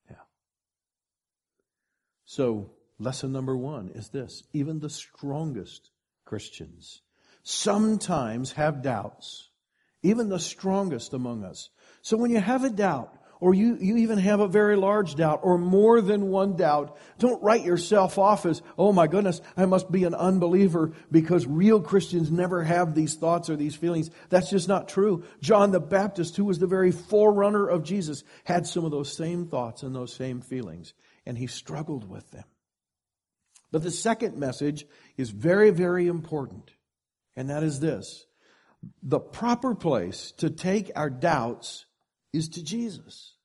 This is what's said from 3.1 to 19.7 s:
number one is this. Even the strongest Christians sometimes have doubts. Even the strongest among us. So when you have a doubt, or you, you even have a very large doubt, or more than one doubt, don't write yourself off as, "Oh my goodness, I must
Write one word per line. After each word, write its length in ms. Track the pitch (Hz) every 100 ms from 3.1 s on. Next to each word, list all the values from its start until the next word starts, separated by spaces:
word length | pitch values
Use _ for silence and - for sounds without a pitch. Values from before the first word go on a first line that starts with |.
| 131 135
number 240 | 135 131 131
one 320 | 131 147 92
is 180 | - 104
this. 360 | 139 120 - _
Even 260 | 156 143 160
the 100 | 151
strongest 1000 | - - _ 143 143 160 120 90 - _ _ _ _
Christians 800 | _ 107 - - 78 87 - - _ _ _ _
sometimes 1080 | - - 208 202 220 214 - 170 120 113 131
have 280 | - 151 143
doubts. 680 | 131 113 87 - - - - _ _ _ _ _
Even 260 | 170 226 226
the 100 | 185
strongest 760 | - - 190 190 196 131 -
among 300 | 131 127 117
us. 260 | 95 - - _ _ _
So 140 | - 220
when 160 | 240
you 80 | 233
have 240 | 190 262
a 60 | 262
doubt, 440 | 202 202 143 117 - _ _
or 140 | 180
you, 240 | 190 226 233
you 180 | 185 233
even 200 | 226 214
have 220 | 190 208
a 80 | 208
very 280 | 190 208 208
large 400 | 190 208 190 139
doubt, 260 | 160 151
or 160 | 190 180
more 420 | 175 185 214 233
than 280 | 190 208 196
one 260 | 190 196 175
doubt, 420 | 165 147 139 - - -
don't 240 | 240 220
write 200 | 196 226
yourself 540 | 180 175 - 208 185 -
off 300 | 196 208 175
as, 160 | 156 - -
"Oh 120 | 196
my 140 | 190 156
goodness, 360 | 180 202 170 - -
I 100 |
must 260 | 185